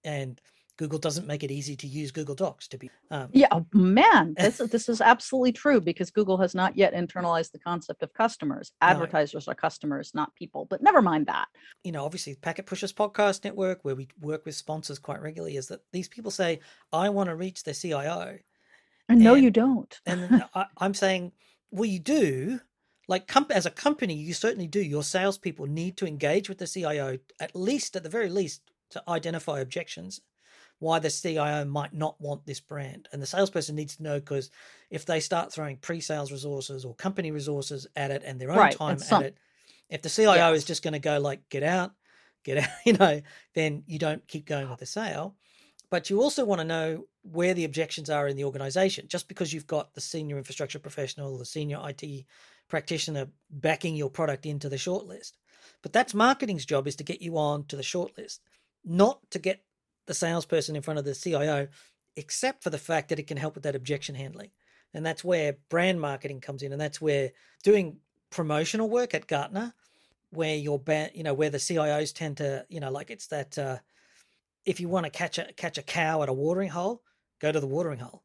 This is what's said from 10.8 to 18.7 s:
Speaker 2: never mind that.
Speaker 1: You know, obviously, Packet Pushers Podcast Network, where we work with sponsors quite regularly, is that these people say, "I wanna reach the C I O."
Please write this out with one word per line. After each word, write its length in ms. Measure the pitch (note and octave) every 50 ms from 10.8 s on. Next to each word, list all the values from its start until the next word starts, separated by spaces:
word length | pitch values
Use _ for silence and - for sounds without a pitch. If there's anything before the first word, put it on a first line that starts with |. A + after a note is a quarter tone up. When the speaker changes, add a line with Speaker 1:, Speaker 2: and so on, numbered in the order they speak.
Speaker 2:
never 180 | B3 G4 G4 D4
mind 260 | A3 F3 D#3+ D#3 D3
that. 220 | - - - - - _ - - - - _
Speaker 1:
You 100 | _ F3+
know, 120 | E3 D3 C#3
obviously, 300 | D#3 E3+ F#3 - D3 C#3
Packet 320 | C3 - E3 E3+ - -
Pushers 260 | - G3 F#3 G#3 F#3+
Podcast 500 | - - G#3 G#3 G3+ - G#3 G3+ F#3+ - -
Network, 420 | G3+ - G3+ F#3+ F#3 F#3 F#3 _
where 80 | C#3+ C3+
we 140 | C3 C3+ C3 _ -
work 240 | D3+ D3 D#3 D3+ D#3
with 100 | D#3+ C#3+
sponsors 440 | - - - D#3 D#3 D3+ - C#3+ C3+
quite 240 | _ - C#3+ -
regularly, 340 | - D#3 D#3 E3+ E3 D#3+ D3
is 120 | C3+ C3 -
that 120 | - - _ _
these 160 | - F3+ F3+ -
people 220 | - - A3+ G#3
say, 300 | F#3 - F#3+ E3+ E3 D3 - - - _ _ _
"I 160 | - D#3+ F#3 G#3
wanna 260 | G3+ G3 G3 F3 E3
reach 280 | D#3+ F3+ F#3+ F3+ -
the 100 | - D#3
C 220 | C#3+ - - F3 D#3
I 120 | C#3 C#3
O." 320 | D3+ E3+ F3 E3+ - - - _ _ _ _ _ _